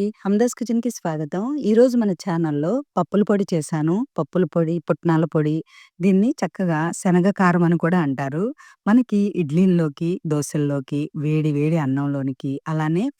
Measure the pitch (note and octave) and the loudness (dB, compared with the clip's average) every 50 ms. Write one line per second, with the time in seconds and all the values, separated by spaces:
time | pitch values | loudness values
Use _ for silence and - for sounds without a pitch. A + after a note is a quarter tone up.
0 | G3 G#3 - _ - G3 G3+ G#3 A#3+ B3 - - A#3+ - A#3 A#3 - B3 - - | -2 -4 -6 _ -2 0 2 2 2 0 0 -6 -6 -4 -4 -2 -2 -4 -6 -4
1 | - F3 D#3 D3+ D#3 D3 - F3+ G#3+ B3+ D4+ D4 - G#3 A3 A3 B3 C4 A#3+ A#3+ | -6 -4 -4 -4 -6 -6 -4 -6 -4 -4 -4 -2 0 2 6 6 6 6 4 2
2 | A3 G3+ F3 - - - E3 E3+ E3 D#3 D3 C#3+ D3+ E3+ A3+ C#4 D4 _ _ F#3 | 0 0 -2 -2 -4 -2 0 0 0 0 0 0 0 0 -2 -4 -6 _ _ -2
3 | E3+ - - G3+ G#3 - G#3 G3 G3+ - F#3 D#3+ D3+ - - D#3 D3+ D#3+ F3 G#3 | -2 0 0 0 2 2 2 0 0 -2 -2 -4 -2 -2 -4 -2 0 0 0 -2
4 | C4+ - _ - D#3 - - F3+ F#3 D3+ - E3+ E3 D#3+ E3+ E3+ - - E3+ - | -4 -4 _ -6 -6 -2 -2 -2 -2 0 0 -2 0 0 -2 -4 -2 -4 -4 -2
5 | - E3+ D#3+ D#3 D#3+ D3+ - D#3 D3+ D3+ D#3 D#3+ - _ - - - _ _ - | 0 0 2 2 0 0 0 0 0 0 -2 -4 -6 _ -20 -20 -20 _ _ -2
6 | F3 G3+ F#3+ F#3+ G#3 B3+ D4+ - - F3 - - F#3+ F3 D#3+ D3+ D#3+ F3 - - | 0 2 2 4 2 0 0 -2 -6 -6 -4 -4 -2 -2 0 -2 -2 -4 -6 -2
7 | - F#3+ F3 F3+ F3 G3 F3 - F#3+ F3 E3+ F3+ F3 E3 F3 D#3+ - E3 F3+ F3+ | 0 2 2 4 4 2 2 2 2 2 4 4 2 2 2 2 2 2 2 2
8 | D#3 C#3 C3+ C3+ C#3 C3+ C3+ D#3+ G3 B3 D4+ - - - - _ _ G3 G#3+ B3+ | 0 0 -2 -4 -6 -6 -4 -4 -4 -6 -6 -10 -20 -20 -20 _ _ 2 4 4
9 | A#3+ - G#3+ G3+ G3+ G#3 - F#3 E3+ C3+ D3 E3+ G3 F#3+ F3+ E3+ D#3+ D3+ C#3 - | 4 2 0 0 0 0 0 -2 -2 0 2 2 4 4 4 2 2 0 -2 -4
10 | E3+ E3+ F#3 - - D#3+ D3+ D3 C#3+ - - D#3 D3 C#3+ C#3+ C#3 C3 - D3 C#3+ | -4 -4 -4 -4 -2 -2 -2 -2 -2 -2 -2 -2 0 0 -2 -4 -4 -4 -4 -4
11 | D3+ - - D#3 C#3+ D3+ D#3 D#3 D3+ D#3 C#3+ C#3+ D3 D#3 E3 E3 D3 C3 C3+ C#3 | -4 -6 -6 -4 -2 0 0 0 0 0 0 0 0 0 0 0 0 0 -2 -2
12 | C#3+ C#3+ C#3 C#3 C3+ C3+ C3 - - C#3 C3+ C#3+ - - D#3+ D#3 D#3 D#3 E3 F3 | -2 -2 -2 -4 -4 -6 -6 -6 -8 -8 -8 -8 -6 -6 -4 -2 0 0 0 0
13 | A3+ C#4+ - | -2 -4 -6